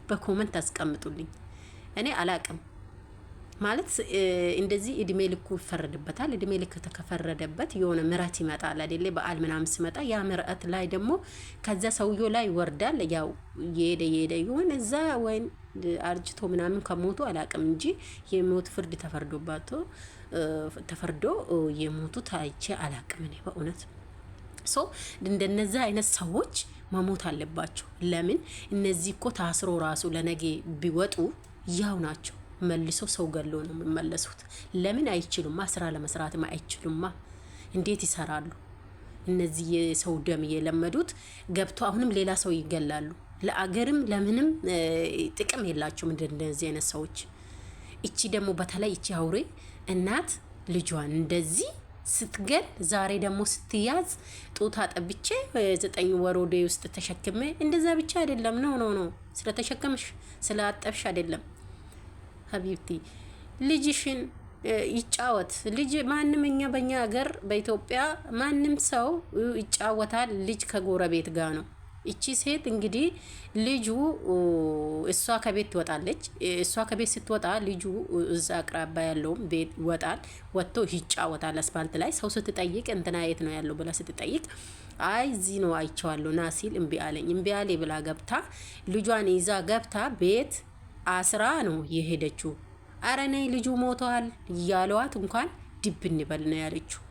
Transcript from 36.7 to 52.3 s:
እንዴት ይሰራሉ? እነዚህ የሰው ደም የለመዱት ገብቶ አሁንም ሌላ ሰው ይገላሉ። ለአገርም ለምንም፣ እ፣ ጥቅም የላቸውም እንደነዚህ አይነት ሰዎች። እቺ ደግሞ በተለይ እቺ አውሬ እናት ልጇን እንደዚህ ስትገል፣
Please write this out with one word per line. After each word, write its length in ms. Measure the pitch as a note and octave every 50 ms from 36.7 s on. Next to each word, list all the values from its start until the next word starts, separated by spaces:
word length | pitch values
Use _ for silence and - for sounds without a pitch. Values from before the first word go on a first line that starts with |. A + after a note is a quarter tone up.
| - - - E3 D#3+ D#3+ F3+ F#3 F3 - - - - - - - - - - -
እንዴት 280 | - F#3 F3 G3+ G#3 G3+
ይሰራሉ? 460 | G3 - - E3+ D#3 D3+ D3+ D3+ D3 E3 - - - - - - - - - - - - - - -
እነዚህ 400 | F#3 F#3 F3+ F3 E3 D#3 D#3+ E3+ D#3+
የሰው 440 | E3+ E3+ E3 E3 D#3+ D#3+ - F3 E3 D#3
ደም 220 | C#3+ F3+ E3 D3+ D#3
የለመዱት 640 | D3+ D#3 D#3 D#3 D#3+ D#3+ E3 E3+ E3+ D#3+ D4 E4+ - - - - - - - - -
ገብቶ 300 | F3+ G3 F#3+ F#3 - - A#3+
አሁንም 260 | G3+ F#3+ A3 B3+ A#3+
ሌላ 180 | G3+ G3 F#3+ F#3+ F#3+
ሰው 160 | F#3+ - F3+
ይገላሉ። 560 | E3+ E3 D3+ D3+ E3+ D#3+ D3+ D3 D3+ D3+ D3+ D3+ E3 - - - - -
ለአገርም 580 | - G3 - - F#3+ F#3+ F#3 A3+ A#3+ C4 D4 D4 C4+
ለምንም፣ 420 | G#3+ G3+ G3+ G3+ G3+ A3 B3 C#4+ D#4+ D#4+ D#4+ -
እ፣ 120 | - F3+ E3+ E3 D#3+ E3 E3 E3 D#3+ E3 E3 D#3+ D#3+ -
ጥቅም 280 | - G#3 - - C4+ G#3
የላቸውም 480 | F3+ D#3+ D3+ D3+ D#3 - - - E3
እንደነዚህ 540 | D#3+ D3 D#3+ C#3+ D3+ D3 D#3+ D#3 D3 C#3+ E3+
አይነት 200 | D#3 D#3 D#3 D3
ሰዎች። 300 | - - D3+ D#3 - - - - - - - - - - - - - - - - - - - -
እቺ 140 | - - - - G#3+
ደግሞ 200 | G3 G#3 G3+ G3 F3+
በተለይ 380 | E3 F3+ F3+ - F#3 G3+ G#3
እቺ 160 | F#3 - - - F#3+
አውሬ 240 | E3 E3 D#3+ F3 A3+ E4 - - - - - - - - -
እናት 420 | F#3 F#3 F3+ F#3+ A3+ D4+ E4+ - - - - - - - - -
ልጇን 440 | F3 F3+ D#3+ - E3 D#3 D3 D3 D3+
እንደዚህ 560 | D#3+ E3 D#3 F3 F3 E3 D#3 E3 - A4+ D5 - - - - - - -
ስትገል፣ 580 | - - - A#3 -